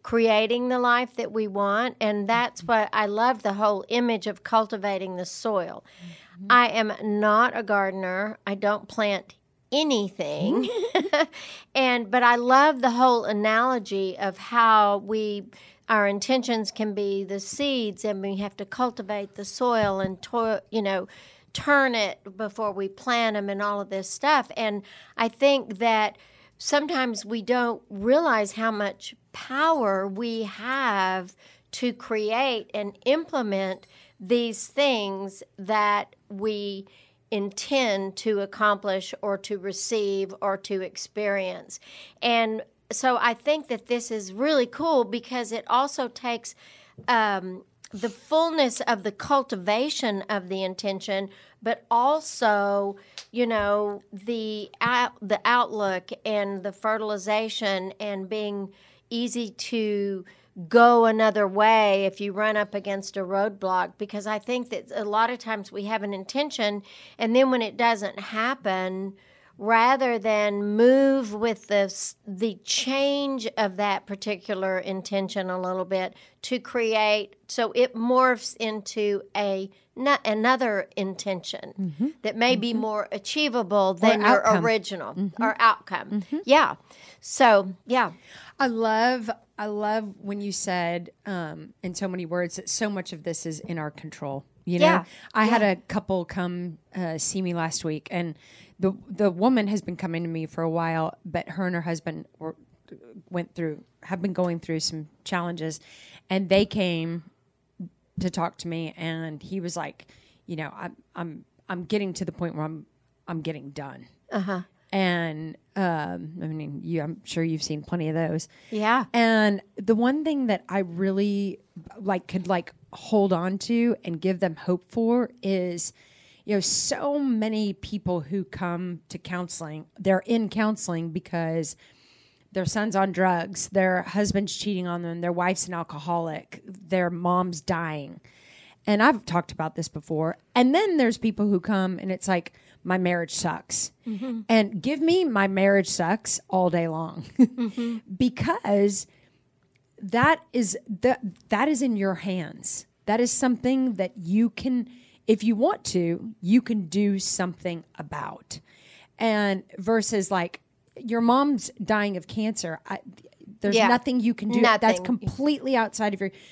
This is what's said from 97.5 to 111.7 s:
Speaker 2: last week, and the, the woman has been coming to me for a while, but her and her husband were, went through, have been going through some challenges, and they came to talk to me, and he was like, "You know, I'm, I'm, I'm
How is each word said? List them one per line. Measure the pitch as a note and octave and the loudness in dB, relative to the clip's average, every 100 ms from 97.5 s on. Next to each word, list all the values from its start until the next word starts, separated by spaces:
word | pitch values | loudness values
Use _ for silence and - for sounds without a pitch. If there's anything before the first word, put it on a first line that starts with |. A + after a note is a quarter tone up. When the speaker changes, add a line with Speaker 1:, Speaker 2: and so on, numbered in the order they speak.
Speaker 2:
last | E3+ D#3+ - | -2 -2 -2
week, | E3 D3+ - | -4 -6 -4
and | F3+ E3+ D3+ - - - - | -4 -4 -8 -16 -20 -20 -2
the, | F#3+ G3 - | -2 -2 -10
the | F#3+ G3+ | 0 2
woman | E3+ A3+ B3+ G3+ | 4 2 4 2
has | G#3 | -2
been | - F3 | -4 -6
coming | F3 E3 | -4 -4
to | E3+ | -4
me | E3 D#3+ | -6 -6
for | - | -4
a | E3 | -2
while, | E3 E3 D#3+ D#3+ - | 0 -2 -2 -2 -6
but | F3 E3 - | -8 -6 -6
her | E3 F3+ | -4 -2
and | |
her | F3 | -2
husband | E3 E3 E3 D#3 D#3 _ | -4 -6 -6 -10 -14 _
were, | D#3+ - _ _ _ - A#2 F3+ - | -12 -12 _ _ _ -20 -20 -20 -8
went | F3+ E3+ | -8 -6
through, | - D#3+ D3+ - _ | -6 -6 -8 -14 _
have | - F#3 | -10 -6
been | G3 | -4
going | F3+ F3+ E3+ | -2 -2 -2
through | - D#3+ | -4 -4
some | - D#3+ D3+ _ | -4 -6 -12 _
challenges, | - F3+ F3 E3+ D#3+ D3+ - - - - _ | -6 -4 -4 -6 -8 -8 -14 -20 -20 -20 _
and | F#3+ F#3 | -2 4
they | F#3+ | 4
came | G3+ G#3+ F3+ E3+ E3 E3+ - _ _ _ _ _ F3 _ _ - | 4 0 0 0 -2 -6 -10 _ _ _ _ _ -16 _ _ -6
to | F3+ | -4
talk | F3+ E3+ - | -2 -4 -4
to | F3 | -6
me, | E3 D#3+ - | -6 -6 -6
and | E3 D#3+ D#3+ D3+ | -6 -6 -8 -10
he | D3 F#3+ | -8 -6
was | F3 E3+ | -6 -6
like, | D3 - - _ _ _ - | -8 -12 -20 _ _ _ -12
"You | D#3+ | -8
know, | D#3 - | -8 -10
I'm, | F3 - _ - | -14 -14 _ -12
I'm, | E3+ D3 - _ | -10 -12 -18 _
I'm | - | -10